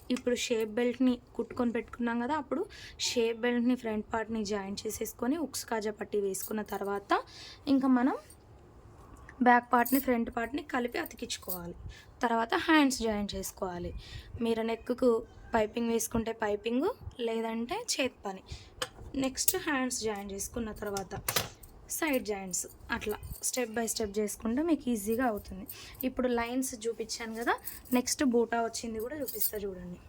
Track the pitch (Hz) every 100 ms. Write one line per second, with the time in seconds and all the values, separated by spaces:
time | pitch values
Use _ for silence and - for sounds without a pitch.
0 | - 247 - 240 - 220 220 214 240 240
1 | 254 247 - - 226 - 240 233 220 -
2 | 233 233 240 302 269 269 392 - - -
3 | - 247 226 226 240 240 240 247 226 214
4 | 208 226 214 226 196 208 190 202 220 -
5 | 220 - 240 330 294 - - 220 214 214
6 | 196 208 196 190 - 214 208 196 196 202
7 | - 381 - - - - - 277 262 254
8 | 254 480 - - - - - - - -
9 | - - - - 247 240 240 247 240 269
10 | 262 240 233 233 226 285 - 262 240 -
11 | 311 - 240 - - 185 175 - - -
12 | - - 240 226 233 339 330 311 277 254
13 | 226 208 202 196 185 - 185 175 175 -
14 | - - - - 226 226 226 226 - 247
15 | 254 226 - - - 233 214 233 233 226
16 | - 226 220 226 214 208 226 247 359 -
17 | - - 233 226 226 226 233 392 494 -
18 | 254 - 208 185 - - - - - -
19 | - 269 262 262 - 381 339 269 254 247
20 | 220 202 202 196 - 240 220 208 208 196
21 | 190 190 - - - - - - - -
22 | 320 262 196 202 190 180 - - - 226
23 | 214 208 - - - - 240 220 226 -
24 | 214 202 208 - 226 247 339 311 - 226
25 | 196 226 262 208 - 190 226 - - -
26 | 254 262 247 233 233 254 262 240 226 226
27 | 220 - 226 226 247 415 - - - 247
28 | 247 - 294 233 226 233 226 226 233 220
29 | 233 302 262 214 - 214 196 180 180 175